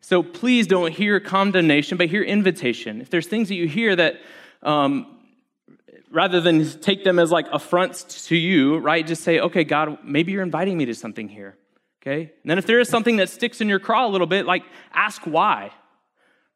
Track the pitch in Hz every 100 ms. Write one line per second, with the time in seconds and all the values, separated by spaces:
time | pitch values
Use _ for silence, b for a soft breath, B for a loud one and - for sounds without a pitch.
0 | - 180 170 - 240 247 185 185 170 -
1 | 208 202 - 190 196 185 165 147 147 180
2 | 170 202 180 208 190 - 123 117 - 107
3 | 131 175 160 214 208 190 170 151 226 180
4 | 160 - B B B B - 151 139 139
5 | 117 - _ _ _ _ _ _ _ -
6 | _ 160 190 175 170 160 151 - - 196
7 | 190 175 165 170 - 143 - 175 185 175
8 | - - - 170 165 190 135 160 143 165
9 | 160 165 - 160 170 180 151 147 156 143
10 | - 143 170 196 185 147 190 180 127 110
11 | 117 104 107 104 98 98 _ _ _ _
12 | - 143 160 _ - 175 185 233 240 233
13 | 226 226 185 - 233 - 214 196 196 226
14 | 247 190 175 190 170 180 - B B -
15 | 208 - - 156 202 123 101 - _ _
16 | _ _ _ _ _